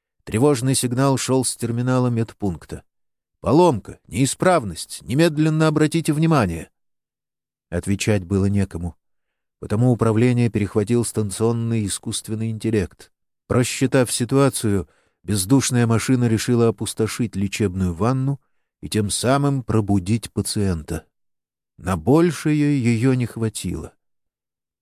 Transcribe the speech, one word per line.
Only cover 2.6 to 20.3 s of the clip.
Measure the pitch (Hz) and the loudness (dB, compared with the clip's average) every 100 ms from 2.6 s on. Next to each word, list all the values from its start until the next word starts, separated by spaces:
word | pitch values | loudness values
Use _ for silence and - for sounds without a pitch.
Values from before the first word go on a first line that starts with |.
| - - - _ _ _ _ _ | -10 -16 -16 _ _ _ _ _
«Поломка, | 82 139 180 117 - 107 _ | 2 4 4 2 -6 -16 _
неисправность, | 110 135 - 185 175 110 80 - - | -2 -2 0 2 2 0 -8 -12 -14
немедленно | 71 127 170 147 156 156 156 | -4 2 2 2 0 2 2
обратите | 151 151 165 160 | 2 0 0 0
внимание!» | 147 165 156 98 82 - _ _ _ _ _ _ _ _ _ _ | 0 2 2 2 -2 -12 _ _ _ _ _ _ _ _ _ _
Отвечать | 87 90 98 - 104 | -6 -4 -2 0 -2
было | 87 98 98 | 0 0 0
некому, | 101 98 82 87 - _ _ _ _ _ _ | 0 -2 -4 -10 -12 _ _ _ _ _ _
потому | - 107 123 | -6 0 2
управление | 117 113 110 123 120 120 | 2 2 2 2 2 0
перехватил | 107 101 110 104 120 113 | 0 -2 0 0 0 0
станционный | - 104 95 110 117 117 113 101 | -2 -4 -2 -2 0 -2 -2 -4
искусственный | - - 107 - 110 113 | -6 -8 -10 -8 -6 -6
интеллект. | 110 110 110 87 - - _ _ _ - | -4 -2 0 -2 -6 -20 _ _ _ -2
Просчитав | 120 127 - 131 139 120 | 0 0 0 0 2 0
ситуацию, | - 120 135 139 - 110 98 82 _ _ _ | -2 0 2 2 2 0 0 -2 _ _ _
бездушная | - 101 92 135 - 123 117 | -4 -2 2 2 2 2 2
машина | 113 - 127 120 | 2 2 2 2
решила | 113 - 120 117 | 0 2 2 2
опустошить | 107 107 - 110 - 117 95 | 0 -4 -4 -4 -2 -4 -4
лечебную | 98 - 104 92 92 | -4 -2 -2 0 -2
ванну — | 82 110 135 131 139 _ _ _ _ | 0 0 0 -2 -4 _ _ _ _
и | 87 | -6
тем | 107 104 | -2 -2
самым | - 113 139 143 139 | -2 0 0 0 -2
пробудить | - 113 101 101 87 113 - | 0 0 2 0 0 -2 -2